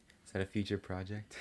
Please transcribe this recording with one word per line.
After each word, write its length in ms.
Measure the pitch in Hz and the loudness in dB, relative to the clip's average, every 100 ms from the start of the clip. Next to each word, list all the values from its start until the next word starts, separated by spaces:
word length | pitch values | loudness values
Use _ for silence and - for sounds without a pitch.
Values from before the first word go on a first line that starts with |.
| - - - | -14 -20 -6
Is 60 | |
that 80 | 95 | 0
a 40 | 95 | 2
future 320 | 107 101 98 | 2 2 2
project? 580 | - 92 95 104 107 - | 0 -4 -2 -6 -6 -12